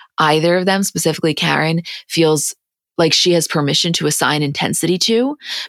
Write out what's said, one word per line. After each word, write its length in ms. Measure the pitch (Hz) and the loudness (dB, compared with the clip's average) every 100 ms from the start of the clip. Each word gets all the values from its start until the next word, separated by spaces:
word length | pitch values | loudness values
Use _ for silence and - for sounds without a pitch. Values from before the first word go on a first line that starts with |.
| - - | -10 0
either 400 | 156 156 170 180 | 2 4 2 2
of 80 | 185 | 2
them, 180 | 196 | 0
specifically 500 | 196 170 165 156 160 | -2 -2 -2 0 -2
Karen, 480 | 156 151 143 160 165 - - - | 0 0 0 0 -2 -4 -12 -6
feels 440 | 160 160 151 - - _ _ _ - | 0 2 2 -2 -10 _ _ _ 0
like 160 | 165 | 2
she 180 | - 180 | 2 2
has 160 | 170 - | 2 0
permission 460 | 156 139 156 170 | -2 0 0 -2
to 140 | 165 156 | -2 -2
assign 360 | - 135 151 | 0 0 0
intensity 540 | 143 139 - 151 165 180 | -2 -2 -4 -2 -2 0
to, 400 | - 226 269 302 - - | 2 2 0 -4 -10 -10